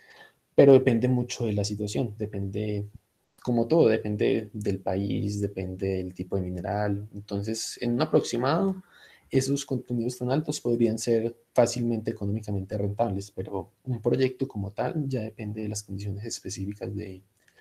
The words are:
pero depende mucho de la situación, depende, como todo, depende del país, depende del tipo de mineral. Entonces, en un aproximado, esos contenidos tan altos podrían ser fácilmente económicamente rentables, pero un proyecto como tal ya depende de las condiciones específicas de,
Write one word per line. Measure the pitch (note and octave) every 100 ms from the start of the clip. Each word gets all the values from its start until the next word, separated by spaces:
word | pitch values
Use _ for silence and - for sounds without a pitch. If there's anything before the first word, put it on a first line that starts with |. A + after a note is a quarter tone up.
| - - - _ _
pero | - C#3
depende | C3 C3 A#2 B2
mucho | B2 B2 - A#2
de |
la | G#2
situación, | G2+ G#2 G#2 C#3 A#2+ G#2
depende, | A2 G2+ G2 G#2 G#2+ G#2 G2+ - _ _ _ _
como | - A#2+ A#2
todo, | E3 A#2+
depende | G#2+ G#2+ G#2 A#2 A2+ A2
del | G#2+ G#2 G2
país, | - F#2+ G2+ G#2 G2+ G#2
depende | G2+ G2 F#2 F#2 F#2+ F#2+
del | F2+
tipo | F#2 F2+ G2
de |
mineral. | F2+ F2+ F#2+ G2+ G#2 G2+ G#2
Entonces, | G2+ G#2 G2+ G#2 A2 - -
en | A#2+
un | A#2+
aproximado, | D#3+ D#3 - A#2 C3 E3 G3 F#3+ - - - - _
esos | C3+ B2+ C#3 -
contenidos | B2+ - A#2+ A#2 B2+
tan | B2
altos | C#3+ D#3 -
podrían | B2 A#2+ A2+ A2+
ser | - A2+ A2+ - _
fácilmente | - A#2 - A#2+ A2+ A2
económicamente | A#2+ G2+ G#2+ G#2+ G2+ F#2+ G#2
rentables, | G2+ G2+ A#2 G2 G2
pero | - - G2 - _ C3
un | A#2
proyecto | B2 C3 C3 - C3+
como | G#2+ G2
tal | - B2+ D#3+ C3+
ya | B2+
depende | A2 - G#2+ G#2+
de | G#2+
las | G#2
condiciones | - G2 G2+ G2 A2+
específicas | - F#2+ F#2+ F#2+ G2+ G2+ G2+
de, | F#2+ F#2 _ _ _ _